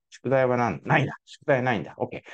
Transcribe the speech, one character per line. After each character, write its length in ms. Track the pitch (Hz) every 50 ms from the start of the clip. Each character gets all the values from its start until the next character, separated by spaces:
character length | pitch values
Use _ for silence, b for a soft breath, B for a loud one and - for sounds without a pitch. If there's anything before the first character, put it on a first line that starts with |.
| _ _
宿 200 | - - - 127
題 180 | 135 131 131 127
は 80 | 123
な 140 | 123 120 110
ん-、 100 | 82 69 -
な 120 | - - 156
い 80 | 131
な。 120 | 104 - - _
宿 180 | - - - -
題 180 | - 143 123
な 120 | 120 127 117
い 80 | 92
ん 20 | 71
だ。 120 | - - -
OK。 240 | 123 - - - B B